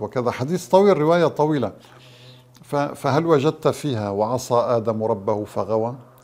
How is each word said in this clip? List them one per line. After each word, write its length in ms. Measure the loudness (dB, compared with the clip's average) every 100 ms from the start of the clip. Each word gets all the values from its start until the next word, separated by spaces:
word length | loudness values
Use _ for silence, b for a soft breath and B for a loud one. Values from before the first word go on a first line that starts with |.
وكذا". 300 | -6 -4 -4
حديث 360 | -4 -4 -6 2
طويل، 300 | 4 6 4
رواية 300 | 4 2 2
طويلة. 460 | 0 0 0 -2 -6 B B B B B B B -20
ف-، 120 | -6 -4
"فهل 500 | -4 -4 0 2 4
وجدت 420 | 2 2 0 -2
فيها 420 | -2 -4 -4 -2
وعصى 460 | -2 0 -2 0 0
آدم 480 | 2 0 -2 -2
ربه 400 | -2 -2 -2 -4 -4
فغوى؟" 500 | -6 -2 -2 -2 -6 -18 -20